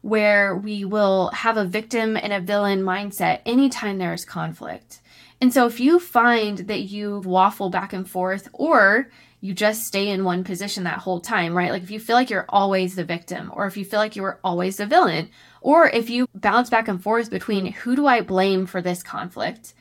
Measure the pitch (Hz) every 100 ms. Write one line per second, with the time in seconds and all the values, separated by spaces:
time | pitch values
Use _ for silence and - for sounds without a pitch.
0 | 208 214 208 202 196 185 208 208 196 214
1 | 196 190 180 - 226 220 185 208 220 240
2 | 220 220 208 202 180 208 202 196 190 185
3 | 202 - 170 - - 247 277 - 214 190
4 | 175 170 - 175 160 160 - - - -
5 | _ - - _ 254 262 240 233 262 349
6 | - 240 240 233 208 196 196 185 190 208
7 | 208 202 185 185 196 - 190 180 190 190
8 | 185 185 185 196 - - 302 277 196 220
9 | 269 - _ _ 190 185 214 220 - 196
10 | 202 190 190 180 185 175 196 202 175 165
11 | 190 180 - 214 170 175 175 190 180 214
12 | 220 240 254 196 - 202 196 190 185 185
13 | 165 170 - 180 - - 196 202 190 208
14 | 214 208 190 - 185 175 190 190 208 320
15 | 254 156 165 - - _ - 320 320 233
16 | 226 240 254 190 214 226 247 226 220 180
17 | 202 233 226 190 - 202 185 - 240 254
18 | 294 240 190 185 190 190 190 185 180 180
19 | - - 180 - 123 226 - _